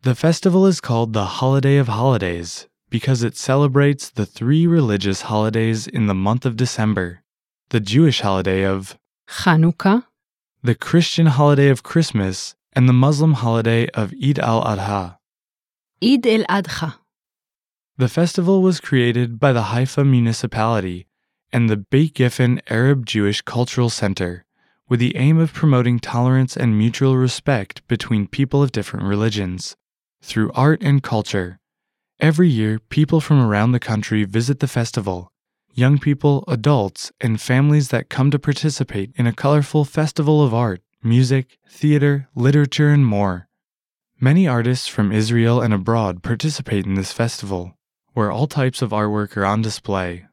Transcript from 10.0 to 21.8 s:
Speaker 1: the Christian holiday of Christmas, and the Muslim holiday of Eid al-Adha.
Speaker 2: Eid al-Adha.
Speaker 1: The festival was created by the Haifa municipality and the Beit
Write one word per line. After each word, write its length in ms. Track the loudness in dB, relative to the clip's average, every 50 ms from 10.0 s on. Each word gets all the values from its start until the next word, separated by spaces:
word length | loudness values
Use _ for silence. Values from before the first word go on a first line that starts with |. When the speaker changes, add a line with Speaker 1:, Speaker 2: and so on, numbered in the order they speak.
| -2 _ _ _ _ _ _ _ _ _ _ _ -2
Speaker 1:
the 120 | -2 -2
Christian 500 | _ -2 0 2 2 2 2 0 2 2
holiday 420 | 2 4 4 4 4 4 4 4
of 160 | 2 2 0 _
Christmas, 720 | -2 -2 -2 -2 0 -2 -2 -2 -2 -6 -8 -12 -14 -18 _ _ _
and 160 | _ 2 4
the 60 | 4 6
Muslim 400 | 4 4 4 2 2 2 2 2
holiday 560 | 2 0 0 0 0 2 2 0 0 0 -2
of 240 | -2 -6 -6 -6 -6 -4 -2
Eid 160 | -2 0 0
al-Adha. 760 | 0 0 0 0 0 -2 -4 -4 -4 -6 -6 -6 -6 -8 -14 _ _ _ _ _ _ _ _ _ _ _ _ _ _ _ _ _
Speaker 2:
Eid 240 | 2 2 2 2 2
al-Adha. 720 | 2 0 0 0 0 -2 -4 -4 -6 -8 -8 -8 -8 -8 _ _ _ _ _ _ _ _ _ _ _ _ _ _ _ _ _ _ _ _
Speaker 1:
The 100 | -2 -2
festival 540 | -2 0 0 -2 0 0 -2 0 2 2 4
was 180 | 4 2 0 -2
created 640 | -2 0 0 2 2 2 2 0 -2 -2 -2 0
by 100 | 2 2
the 120 | 2 2 0 -2 -2
Haifa 320 | -2 -2 -2 0 0 2
municipality 1000 | 4 4 4 2 2 0 -2 -6 -6 -4 -2 0 0 0 0 -2 -4 -8 -10 -14 _ _ _ _ _ _ _ _ _ -2
and 160 | 0 2 2
the 80 | 0
Beit 360 | -2